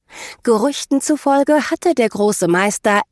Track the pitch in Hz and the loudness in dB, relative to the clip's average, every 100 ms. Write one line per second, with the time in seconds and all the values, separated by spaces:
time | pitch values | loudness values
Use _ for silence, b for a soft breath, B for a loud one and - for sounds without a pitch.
0 | _ B B B - 220 262 277 - 277 | _ B B B 0 2 0 -4 -2 -2
1 | - 302 285 277 277 302 - 330 359 302 | 0 -2 0 2 2 0 0 -2 0 0
2 | 220 202 208 202 175 175 202 - 220 202 | 0 0 -2 0 0 0 0 -2 0 0
3 | - | 0